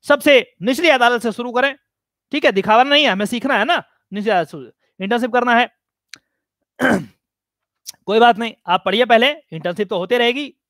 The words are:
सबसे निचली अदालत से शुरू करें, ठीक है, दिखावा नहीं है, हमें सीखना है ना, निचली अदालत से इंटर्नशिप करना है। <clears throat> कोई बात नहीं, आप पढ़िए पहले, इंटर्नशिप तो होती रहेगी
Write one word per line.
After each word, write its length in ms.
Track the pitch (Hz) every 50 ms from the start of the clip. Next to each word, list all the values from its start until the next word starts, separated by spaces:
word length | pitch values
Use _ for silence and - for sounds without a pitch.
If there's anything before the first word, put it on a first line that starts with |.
सबसे 520 | _ - 285 277 - 302 277 247 196 _ _ _
निचली 260 | 170 226 262 302 349 330
अदालत 340 | 285 254 240 240 247 233
से 100 | 226 233
शुरू 200 | 202 - 240 247
करें, 240 | 226 247 262 277 269 _ _ _ _ _ _ _ _ _ _ _
ठीक 120 | - 294 -
है, 80 | 294
दिखावा 300 | 202 196 185 214 214 233
नहीं 220 | 254 285 285 294 302
है, 60 | 247
हमें 140 | 190 190 208
सीखना 300 | 196 233 233 - 262 269
है 100 | 196 208
ना, 180 | 294 349 277 - _ _ _ _ _
निचली 180 | 190 208 202 220
अदालत 180 | 208 180 160 -
से 80 | - 151 127 113 _ _ _ _ _ _ 185
इंटर्नशिप 280 | 196 240 240 247 247
करना 240 | 233 247 240 247 233
है। 140 | 233 247 - _ _ _ _ _ _ _ _ - _ _ _ _ _ _ _ _ _ _ _ _ -
<clears throat> 200 | 247 262 226 185 143 104 _ _ _ _ _ _ _ _ _ _ _ _ _ _ _ - - _ _
कोई 140 | - 208 226
बात 180 | 240 240 226 190
नहीं, 160 | 233 226 - _ _ -
आप 140 | 175 185 _
पढ़िए 200 | 190 185 226 247
पहले, 260 | 226 240 220 240 277
इंटर्नशिप 580 | 294 330 _ _ 165 160 147 180 175 185 208 180
तो 80 | 214 175
होती 180 | 180 180 240
रहेगी 380 | 240 240 240 247 277 294 254 _ _ _